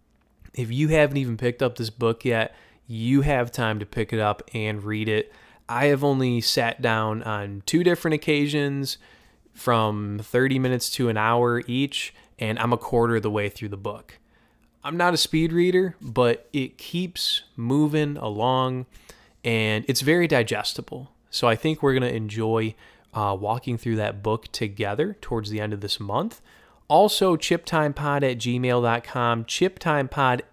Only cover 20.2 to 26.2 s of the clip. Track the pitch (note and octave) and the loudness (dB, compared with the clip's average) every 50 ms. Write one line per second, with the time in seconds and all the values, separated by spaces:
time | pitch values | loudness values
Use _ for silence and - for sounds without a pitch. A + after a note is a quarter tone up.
20.2 | F3 D#3+ D3+ B2+ A2+ G#2+ A2+ G#2 - - - - - - - C3 C3 - _ _ | 4 4 4 2 2 2 -2 -4 -4 -6 -6 -8 -10 -12 -12 -14 -14 -16 _ _
21.2 | _ _ - - - A#2+ A2+ A2 - D#3 D#3 - - C#3 C3 C3 B2 B2 B2 A2+ | _ _ -6 0 2 2 2 2 0 -2 -2 0 2 2 2 2 0 0 -2 -4
22.2 | A2 G#2+ G#2 A2+ A2 A2 A2+ A2+ A2+ A2 G#2+ _ - - - _ _ _ - G#2+ | -6 -6 -6 -4 -2 0 0 0 0 -2 -4 _ -18 -20 -20 _ _ _ -6 -2
23.2 | G#2 G2+ G2 F#2+ G2+ G2+ A2 B2 - - A#2+ A2+ - A#2 A2+ A2 G#2 G#2 G#2 G2+ | -2 0 -2 -2 -2 -2 -2 -2 -2 -4 -6 -4 -2 -2 -2 0 0 -2 -4 -4
24.2 | G2+ A2 A2 A#2+ - - - - B2+ G#2 G2 G2+ A2+ G2+ G#2 A2+ D#3 G3+ G3+ - | -2 -2 -2 -2 -4 -8 -8 -6 -6 -6 -4 -4 -4 -4 -2 -2 -2 -2 -4 -10
25.2 | - - B2+ A2+ G#2+ G#2 G#2+ G#2+ G#2+ G#2+ G#2+ G2+ G2+ G2+ - - G#2 G2+ G2+ B2+ | -8 -6 -4 -4 -4 -4 -6 -4 -4 -4 -6 -6 -6 -6 -6 -6 -6 -4 -2 -2